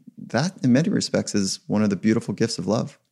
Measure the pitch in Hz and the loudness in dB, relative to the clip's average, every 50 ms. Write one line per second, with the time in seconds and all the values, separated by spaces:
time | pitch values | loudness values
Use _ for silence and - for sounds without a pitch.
0 | _ - - - - - - 113 - 190 - - - 127 120 127 165 220 - - | _ -20 -18 -18 -8 -2 0 0 0 0 -2 0 2 4 4 4 4 2 0 -2
1 | - - - - 104 - - 104 98 95 - - _ - 101 104 107 104 98 90 | -2 -2 -2 -2 -2 0 -2 -2 -2 -2 -4 -8 _ -2 0 2 2 2 0 0
2 | - 110 110 117 - - 104 - 113 113 - - 90 95 104 127 - - - _ | 2 2 2 2 0 -4 -2 -2 -2 -2 -2 -2 -2 0 0 0 -2 -4 -8 _
3 | _ _ | _ _